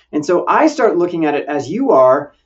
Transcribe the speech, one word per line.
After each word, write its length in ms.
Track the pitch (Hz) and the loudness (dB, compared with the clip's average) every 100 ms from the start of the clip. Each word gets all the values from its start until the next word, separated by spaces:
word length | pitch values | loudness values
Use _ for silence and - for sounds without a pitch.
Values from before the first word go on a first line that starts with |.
| _ | _
And 120 | 147 | -6
so 220 | 147 180 151 | -2 -2 0
I 180 | 208 302 | 0 0
start 300 | 277 226 175 | 2 0 0
looking 300 | 175 170 156 | -2 -2 -2
at 80 | |
it 120 | 143 139 | -2 -4
as 240 | 147 123 | -6 -6
you 200 | 208 269 | -4 2
are. 440 | 135 127 139 147 _ | 4 4 2 -2 _